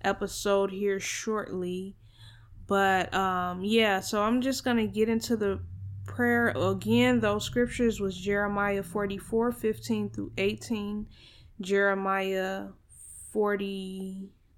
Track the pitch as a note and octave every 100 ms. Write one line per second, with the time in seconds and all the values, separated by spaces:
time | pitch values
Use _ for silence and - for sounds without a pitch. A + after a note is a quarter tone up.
0 | G3 G3 G3+ - G#3 G3 G3 F#3+ G3+ G3
1 | G3 - - G#3+ - F#3 F3+ F3+ F#3+ -
2 | - - - - - - - G3 G3 F#3+
3 | F3+ F#3 F#3+ F#3 F3+ F3+ G3 A3+ A3 F#3+
4 | - G#3+ G#3 B3 B3+ C4 C4 A#3 G#3+ G3+
5 | A3 A3+ - A3+ G3+ F#3+ - - - -
6 | - - A#3+ A#3+ A#3 - F3+ F#3+ G3 A#3
7 | B3 B3 G#3+ G#3 - A#3+ A#3+ A#3+ A#3+ G3+
8 | G3 F3+ F#3 G3+ G3+ G3+ G3+ G3+ F3+ G#3
9 | G3+ G3 - A3+ A#3 A#3+ A3 G#3+ - G#3+
10 | G#3 - G3+ - G3 G#3+ - A3 G3+ G#3
11 | G#3 - - - - - F#3 G3 G3+ G3
12 | G3 G3 F#3+ F#3+ F#3 G3 G3 F#3+ _ -
13 | - - - G#3+ G#3 G3+ G3 G3 F#3+ F#3+
14 | F#3+ F#3+ G3 - _